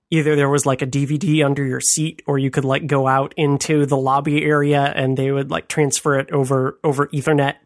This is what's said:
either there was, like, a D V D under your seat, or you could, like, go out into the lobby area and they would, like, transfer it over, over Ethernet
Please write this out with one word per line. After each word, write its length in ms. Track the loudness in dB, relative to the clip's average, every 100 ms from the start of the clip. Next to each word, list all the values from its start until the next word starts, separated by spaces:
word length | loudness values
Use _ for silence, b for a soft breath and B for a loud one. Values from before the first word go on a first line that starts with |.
| _
either 260 | 0 2 2
there 140 | 4
was, 160 | 2 0
like, 160 | -2
a 40 | -2
D 200 | -2 -2
V 120 | -2
D 260 | 0 2
under 200 | 2 0
your 180 | -2 -2
seat, 400 | -2 -2 -4 -6 -4
or 120 | -2
you 120 | -2
could, 160 | -2 0
like, 220 | -2 0
go 200 | 0 2
out 260 | 0 0 -2
into 480 | 0 0 0 0 2
the 120 | 0
lobby 460 | 2 0 0 0
area 400 | 2 2 2 2
and 320 | 0 0 -2 0
they 160 | -2
would, 200 | -2 -2
like, 160 | -6 -4
transfer 500 | -2 0 0 0 0
it 140 | 0
over, 480 | -2 0 0 -2 -2
over 240 | -2 0 -2
Ethernet 480 | -2 0 2 0 -2